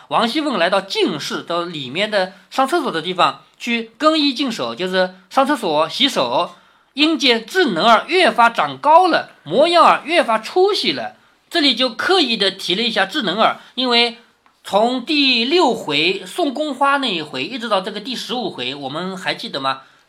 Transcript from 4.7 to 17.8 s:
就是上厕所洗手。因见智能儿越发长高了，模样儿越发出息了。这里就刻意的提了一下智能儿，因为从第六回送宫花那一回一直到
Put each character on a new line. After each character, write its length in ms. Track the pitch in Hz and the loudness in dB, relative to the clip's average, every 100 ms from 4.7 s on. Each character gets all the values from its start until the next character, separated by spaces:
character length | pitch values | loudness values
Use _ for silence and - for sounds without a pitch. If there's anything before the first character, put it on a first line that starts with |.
| 117 | -4
就 100 | 185 | -2
是 300 | 185 185 - _ | 0 0 -4 _
上 160 | - | 0
厕 120 | 269 285 | 2 0
所 320 | 185 151 156 | 0 0 0
洗 200 | - 269 | 0 0
手。 460 | - 123 131 - - _ _ _ | 0 0 0 -2 -8 _ _ _
因 260 | - 302 311 | 0 0 2
见 260 | 269 226 | 2 2
智 280 | 220 370 320 | 0 0 0
能 120 | 165 | 2
儿 200 | 214 214 - | 4 4 4
越 240 | 359 302 | 2 2
发 180 | - - | 4 2
长 300 | - 147 135 | 2 -4 0
高 300 | 285 320 370 | 6 6 6
了， 240 | 302 - - | 2 -2 -12
模 260 | - 240 330 | -2 2 4
样 160 | 339 | 6
儿 160 | 254 165 | 6 4
越 180 | 262 339 | 2 0
发 160 | 233 220 | 2 -2
出 340 | 220 359 392 | 0 2 2
息 200 | 392 214 | 2 -2
了。 240 | 131 107 - _ _ _ | -4 -6 -12 _ _ _
这 100 | 339 | 0
里 140 | 277 | 0
就 160 | 247 262 | 2 -2
刻 300 | 226 - 381 | -2 0 2
意 180 | 262 226 | 2 0
的 120 | 196 | -2
提 220 | 185 - | -2 -4
了 80 | 185 | -4
一 80 | 240 | -2
下 140 | 214 | -2
智 160 | 190 302 | -2 -2
能 180 | 196 190 | -4 0
儿， 200 | 165 120 - | 0 0 -8
因 160 | - 254 | -6 0
为 260 | 233 240 226 _ _ _ _ | 2 0 -4 _ _ _ _
从 400 | - 196 233 254 | -2 0 2 0
第 400 | 254 302 269 240 | -2 0 2 2
六 300 | 240 339 302 | 2 2 2
回 500 | - - 143 165 190 | 0 -2 0 0 0
送 300 | 185 - 311 | -6 -4 -4
宫 200 | 254 302 | -2 -6
花 220 | 269 277 277 | -2 0 0
那 180 | 262 | -2
一 60 | 175 | -4
回 240 | 147 131 | -6 -8
一 140 | 151 254 | -8 -8
直 100 | 226 | -2
到 140 | 196 | -2